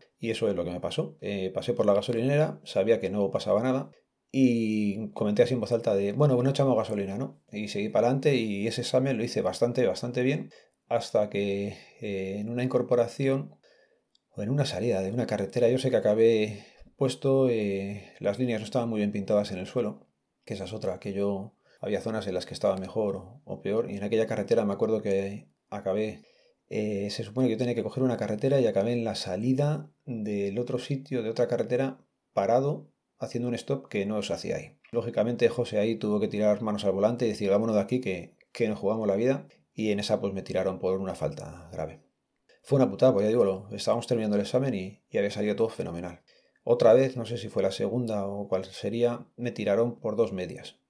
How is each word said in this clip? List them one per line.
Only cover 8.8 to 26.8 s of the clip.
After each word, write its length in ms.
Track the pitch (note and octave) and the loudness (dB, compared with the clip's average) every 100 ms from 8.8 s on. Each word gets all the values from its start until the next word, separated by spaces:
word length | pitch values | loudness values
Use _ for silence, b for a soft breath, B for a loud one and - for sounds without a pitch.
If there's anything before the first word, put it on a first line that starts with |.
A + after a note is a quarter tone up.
examen 360 | A#2+ C3 C3+ A#2+ | 0 0 2 0
lo 60 | |
hice 180 | A#2+ - | -2 -2
bastante, 460 | F3+ - A#2+ B2 A2 | -2 0 0 2 0
bastante 360 | - B2 B2 | 0 -4 0
bien 280 | B2+ D#3 - B B _ _ | 0 0 -4 B B _ _
hasta 400 | A#2 - G#2+ G#2 | -2 0 0 0
que, 480 | G2+ G2+ G2 G2+ - B B | 0 0 -2 -4 -8 B B
eh, 380 | G#2+ G2 F#2+ G#2 | -8 -6 -4 -6
en 100 | G#2+ | -6
una 140 | A#2+ | -2
incorporación 920 | B2+ B2+ - A#2+ A#2 - C3+ C3+ D3 - b b b b b _ _ | 0 0 2 2 2 0 0 0 -4 -14 b b b b b _ _
o 100 | - | -8
en 80 | G#2 | -2
una 160 | C#3+ C3 | 0 0
salida 360 | F2+ A#2+ G2 | -2 0 0
de 100 | F#2+ | 0
una 140 | A#2+ A2 | -2 -2
carretera, 440 | G#2 G2 B2 A2+ | -2 -2 2 4
yo 80 | C3 | 4
sé 120 | C3 | 2
que 80 | A#2 | 2
acabé 680 | G#2+ G#2+ A2+ A2 G#2+ G#2 B B - _ | 4 6 6 6 2 -4 B B -20 _
puesto, 520 | C3+ - C#3 C3+ C3 | -2 0 2 4 4
eh, 640 | A2+ G#2 G2 G2 G2+ - - | 2 0 -2 -4 -8 -14 -4
las 200 | G2+ G#2 | -2 0
líneas 220 | B2+ A2 | 0 -2
no 40 | G#2+ | -2
estaban 240 | B2+ A#2 | -2 0
muy 100 | A2 | 0
bien 120 | G#2 | 0
pintadas 400 | G#2 G2 G#2 G#2 | -2 0 2 2
en 60 | F#2 | -4
el 100 | F#2+ | -4
suelo, 400 | B2+ G#2 - _ _ _ _ - | -4 -4 -6 _ _ _ _ -10
que 80 | |
esa 100 | G2+ | -8
es 80 | F#2 | -8
otra, 280 | G#2+ F#2+ F2+ | -6 -6 -6
que 120 | G#2 | -6
yo 460 | G2 G2+ G2 G2 - b b | -2 -2 -2 -8 -16 b b
había 180 | G2+ G2+ | -4 -2
zonas 260 | A2+ A2 G2 | -2 -4 -4
en 60 | |
las 120 | F2+ - | -4 -6
que 80 | |
estaba 240 | G2 G2+ F#2+ | -2 0 0
mejor 400 | F#2 A2+ G#2 F#2+ | -2 -2 -2 -4
o, 240 | - - | -10 -18
o 180 | - - | -14 -8
peor, 300 | G2 A2 A#2+ | -2 -2 -2
y 60 | G2+ | -6
en 60 | |
aquella 240 | G#2 A2 A2 | -2 0 0
carretera 360 | A2 G2 A2+ | -2 2 2
me 80 | G#2 | 2
acuerdo 300 | G2 G#2+ G#2+ | 0 0 0
que 480 | G2+ G2 G2 G#2 - _ _ | 0 0 0 -6 -14 _ _
acabé, 540 | G2+ - G2+ G#2+ - b b b b _ | -6 -2 -2 -2 -6 b b b b _
eh, 400 | G#2 | -4